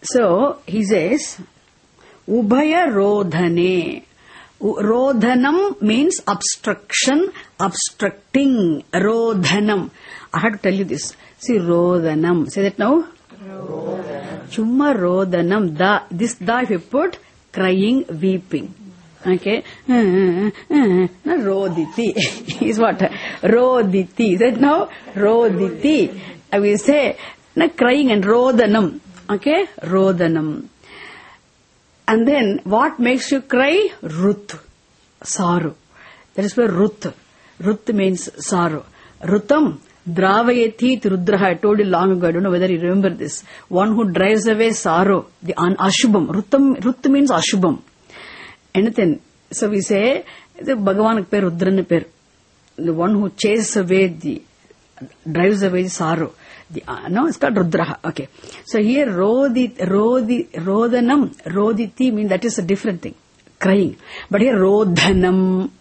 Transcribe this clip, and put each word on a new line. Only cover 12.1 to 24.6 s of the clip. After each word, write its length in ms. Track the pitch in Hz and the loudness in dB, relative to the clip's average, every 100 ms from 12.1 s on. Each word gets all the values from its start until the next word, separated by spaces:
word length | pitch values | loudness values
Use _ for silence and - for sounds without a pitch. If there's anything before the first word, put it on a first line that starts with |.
| 156 165 175 147 | -2 0 0 -2
Say 120 | - | -2
that 140 | 196 196 | -4 -2
now. 300 | 208 302 330 - _ - 196 | 0 0 0 -12 _ -20 -18
Rodhanam. 1000 | 190 185 156 170 190 160 143 - - - | -16 -12 -10 -8 -10 -10 -12 -12 -14 -12
Chumma 420 | - 220 247 294 | -4 0 2 2
rodhanam. 840 | 254 175 185 190 175 175 202 196 151 | 2 2 0 0 0 0 0 0 0
Da. 260 | 185 208 - | 2 2 -2
This 240 | 175 226 - | -4 -4 -4
da 240 | 185 233 | -4 -2
if 120 | 247 | -2
you 80 | 190 | -4
put, 380 | - 262 349 349 - _ _ | -2 -2 -2 -4 -18 _ _
crying, 520 | - 190 185 202 262 - | -4 0 2 2 0 -2
weeping. 640 | 165 185 185 180 156 - - - - - - 185 | -4 -2 -2 -4 -8 -8 -16 -20 -20 -20 -12 -2
Okay. 380 | 185 - 226 - - - | -2 0 -4 -6 -18 0
Na 1500 | 247 214 180 190 175 208 196 - 302 240 185 180 - 302 339 208 | 2 4 4 2 2 -2 -4 -2 2 4 4 2 -2 -4 -2 0
roditi 640 | 190 196 170 156 - 233 - - - - - | -2 -2 -2 -6 -2 -4 -2 -4 -6 -12 -4
<laughs> 0 | |
is 160 | 220 214 | -4 0
what? 220 | 226 185 190 - - - | 0 2 -2 -4 -12 -4
Roditi. 920 | - 226 254 254 208 190 180 - 226 | 2 4 4 2 2 0 -2 0 0
Is 60 | 180 | 2
that 200 | 233 | 2
now? 300 | 226 | 4